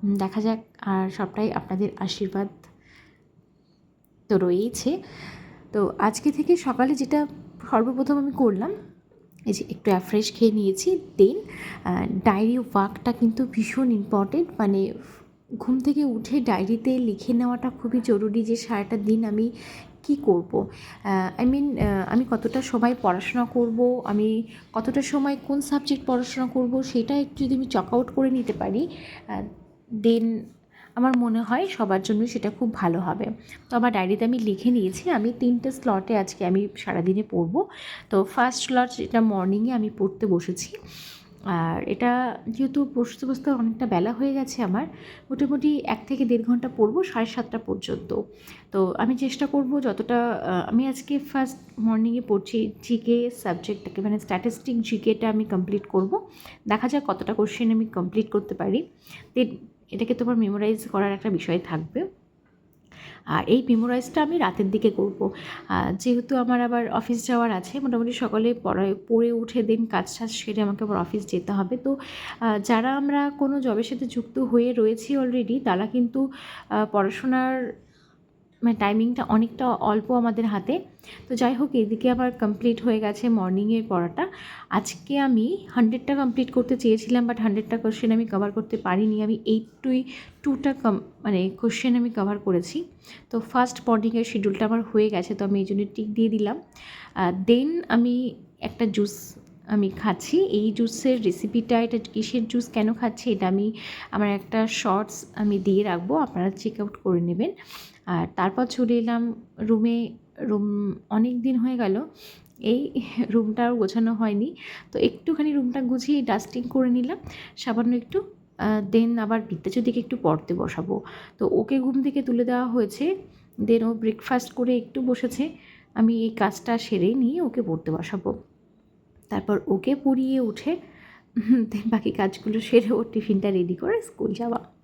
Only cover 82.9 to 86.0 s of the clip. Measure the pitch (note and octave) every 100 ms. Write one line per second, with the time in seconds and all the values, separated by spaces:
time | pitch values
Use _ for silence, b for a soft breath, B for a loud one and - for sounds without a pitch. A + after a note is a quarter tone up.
82.9 | A3 G#3+ G3+ B3 A3+ F#3 F#3 G#3 A3+ A3
83.9 | F3+ E3+ E3+ F#4 B B B B G#3 -
84.9 | - - C#4 C#4 A#3 A3+ G4 - - A3+
85.9 | B3